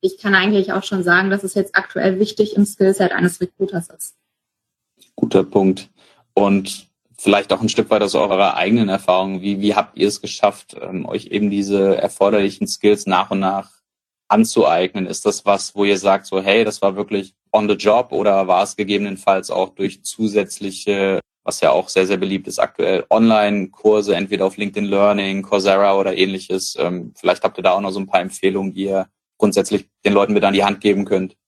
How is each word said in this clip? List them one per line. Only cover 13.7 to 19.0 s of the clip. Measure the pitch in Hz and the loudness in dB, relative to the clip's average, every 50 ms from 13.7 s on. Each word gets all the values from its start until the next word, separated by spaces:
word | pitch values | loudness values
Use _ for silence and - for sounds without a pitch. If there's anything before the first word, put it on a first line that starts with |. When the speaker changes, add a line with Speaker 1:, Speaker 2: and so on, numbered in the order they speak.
| _ _ _ _ _ _ _ _ _ _ _ _ | _ _ _ _ _ _ _ _ _ _ _ _
Speaker 2:
anzueignen? | 101 107 113 113 - 120 101 69 82 85 92 92 _ 104 92 | 2 2 2 2 2 2 2 4 4 2 0 -2 _ -6 -6
Ist | 90 92 - - | -6 -8 -4 -2
das | 104 104 - - | -4 -4 -2 0
was, | 101 101 98 - - _ | 0 0 0 -2 -8 _
wo | - 101 | -2 0
ihr | 101 101 95 | 0 0 2
sagt, | 92 98 95 98 - - | 2 2 2 2 0 -4
so, | - 95 | -6 -4
„Hey, | 95 98 98 113 117 | 0 2 2 2 2
das | 107 104 - | 0 -2 -2
war | - 98 95 | -2 -2 -2
wirklich | 98 98 - 110 98 95 95 _ _ _ _ | -2 -6 -4 -4 -6 -6 -8 _ _ _ _
on | - 107 104 104 | 0 0 2 2
the | 104 | -2
job“, | 101 98 104 104 120 123 - - | 0 2 2 2 2 2 0 -4
oder | - 104 107 98 98 95 92 | -2 0 2 2 2 2 2
war | 92 90 101 | 2 0 0
es | 101 - - | -2 -4 -8
gegebenenfalls | 104 95 101 101 | -4 -2 -2 -2